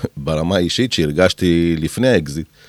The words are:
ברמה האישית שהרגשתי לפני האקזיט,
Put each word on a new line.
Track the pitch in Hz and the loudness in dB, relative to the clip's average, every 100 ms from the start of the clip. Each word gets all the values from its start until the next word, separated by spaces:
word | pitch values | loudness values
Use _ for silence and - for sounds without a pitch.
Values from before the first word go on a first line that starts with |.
| - - | -8 -6
ברמה | 71 78 85 95 | -4 -2 0 0
האישית | 87 - 127 | 0 0 -2
שהרגשתי | - 76 73 92 - 90 85 85 82 | 0 0 2 2 2 2 2 2 0
לפני | 78 - 127 | -2 0 2
האקזיט, | 98 73 76 80 _ | 2 0 -6 -10 _